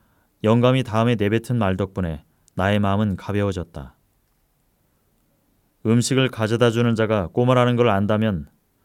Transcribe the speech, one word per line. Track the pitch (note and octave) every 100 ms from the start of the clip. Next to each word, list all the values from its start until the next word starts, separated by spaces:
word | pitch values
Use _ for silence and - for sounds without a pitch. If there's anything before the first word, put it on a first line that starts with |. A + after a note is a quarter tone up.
| _ _ _ _
영감이 | G#2+ A#2 B2 C3
다음에 | B2 A2 A#2
내뱉은 | A2+ G2+ A2+ - A#2+
말 | G2 F#2+
덕분에 | G2 - F2 D#2 - _ _
나의 | - F#2+ G#2
마음은 | G2+ G2 G#2+ F#2
가벼워졌다. | - G2+ G2+ F#2 D#2+ C#2+ C2 _ _ _ _ _ _ _ _ _ _ _ _ _ _ _ _ _ _ _ G#2+
음식을 | A#2 A2+ C3 C3
가져다 | - G#2+ A2+ A#2+
주는 | A2+ A#2+
자가 | A2 G#2+ G#2+ E2
꼬마라는 | - B2 B2+ B2 A#2+
걸 | A#2+
안다면 | G2 G2+ G#2+ A2 F2 D2 _ _ _